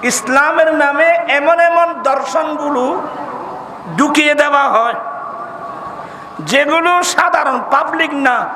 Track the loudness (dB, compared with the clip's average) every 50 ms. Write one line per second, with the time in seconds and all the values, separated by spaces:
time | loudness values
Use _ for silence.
0 | -2 -2 -2 -2 -2 0 2 2 2 2 4 2 2 2 4 2 2 2 2 2
1 | 4 4 4 2 2 0 0 2 4 2 4 4 4 4 4 4 2 2 0 -2
2 | 0 0 0 0 -2 -2 -2 -2 -2 -2 -4 -4 -4 -2 -2 0 0 -2 -2 -4
3 | -6 -8 -10 -10 -10 -10 -10 -10 -10 -10 -12 -12 -12 -14 -14 -14 -12 -10 0 0
4 | 2 2 4 4 4 4 4 4 2 4 4 2 2 4 2 2 2 0 -2 -6
5 | -8 -10 -10 -10 -10 -10 -12 -12 -12 -12 -12 -12 -12 -12 -12 -12 -12 -12 -12 -12
6 | -14 -14 -14 -16 -16 -16 -12 -12 -6 0 2 2 2 4 2 2 2 2 2 2
7 | 0 0 0 0 0 2 2 0 0 0 -2 -2 -2 0 0 0 2 0 0 -2
8 | -2 -2 0 0 2 2 2 2 -2 -4 -6